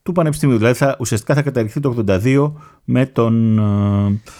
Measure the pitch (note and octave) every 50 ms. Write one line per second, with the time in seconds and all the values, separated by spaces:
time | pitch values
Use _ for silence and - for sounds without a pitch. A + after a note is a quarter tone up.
0 | _ - E3+ F#3 D#3+ D#3 D3 - D#3 C#3 B2 G#2+ G#2+ A#2+ B2 - C#3+ C3+ C3 -
1 | B2 - A#2 G#2+ - - C#3 D3 D3+ D3 B2 A#2+ A2+ G#2 - D3+ C#3 C3+ A#2+ A#2+
2 | G#2+ G2 F#2+ F#2 G#2 C3 C3 C#3 C#3+ D3+ D3+ - - - - _ _ - A#2+ B2+
3 | C3+ B2+ - - A#2 A2+ A2+ A2+ A2+ A2 A2 A2 G#2+ G#2 G2+ G2+ G2+ G2+ G2+ G2+
4 | G2+ G2+ G2+ G#2 - - - -